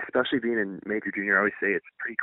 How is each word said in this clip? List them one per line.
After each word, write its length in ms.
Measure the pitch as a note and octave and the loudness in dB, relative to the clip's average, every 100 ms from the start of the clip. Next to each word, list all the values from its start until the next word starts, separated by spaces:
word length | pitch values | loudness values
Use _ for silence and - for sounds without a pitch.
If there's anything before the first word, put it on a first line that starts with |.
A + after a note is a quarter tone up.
| - | -2
especially 340 | B2+ B2+ C#3 | 0 2 0
being 180 | A#2 A#2 | 0 0
in 200 | G2 F#2 - | -2 -4 -4
major 260 | G#2+ G2 | -4 -4
junior, 220 | G2+ G2+ G2 | -4 2 4
I 40 | |
always 140 | G2+ - | 4 2
say 60 | F#2+ | 0
it's 140 | F2+ - | 0 -4
a 160 | - | -10
pretty 160 | - E2+ | -8 -6